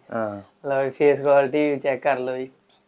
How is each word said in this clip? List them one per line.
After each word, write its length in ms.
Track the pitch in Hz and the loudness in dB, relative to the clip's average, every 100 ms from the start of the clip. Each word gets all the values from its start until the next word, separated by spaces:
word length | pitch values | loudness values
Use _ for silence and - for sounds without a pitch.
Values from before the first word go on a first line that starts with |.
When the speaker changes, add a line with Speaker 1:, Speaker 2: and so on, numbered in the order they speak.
| _ | _
Speaker 1:
ਹਾਂ। 280 | 117 107 101 - _ 143 | -6 -6 -8 -16 _ -4
Speaker 2:
ਲਓ 140 | 135 | -2
ਜੀ, 60 | 135 | -2
ਫੇਸ 300 | - 147 139 | 2 4 4
ਕੁਆਲਿਟੀ 560 | 143 139 131 151 147 139 | 4 4 4 0 0 -2
ਚੈੱਕ 240 | 139 127 | -2 -2
ਕਰ 160 | 147 127 | -2 -2
ਲਓ 180 | 127 131 | -4 -8
ਜੀ। 80 | 131 _ _ _ | -10 _ _ _